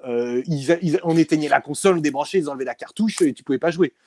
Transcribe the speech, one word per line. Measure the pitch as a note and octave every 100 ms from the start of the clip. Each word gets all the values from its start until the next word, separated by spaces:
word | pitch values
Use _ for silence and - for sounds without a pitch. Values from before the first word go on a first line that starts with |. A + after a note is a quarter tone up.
| C3
euh, | A#2+ A#2+ B2 B2+
ils, | D3+ C3+ E3+
ils, | F3 D#3+
on | F3 E3
éteignait | D#3 D#3 D3
la | C#3
console, | - D3 G3 F3
on |
débranchait, | D3 C3+ D3 F#3+
ils | D3
enlevaient | C3+ B2+
la | A#2
cartouche | - - G#3+ -
et | D#3+
tu | A#2+
pouvais | - C3
pas | E3
jouer. | E3 D#3+ -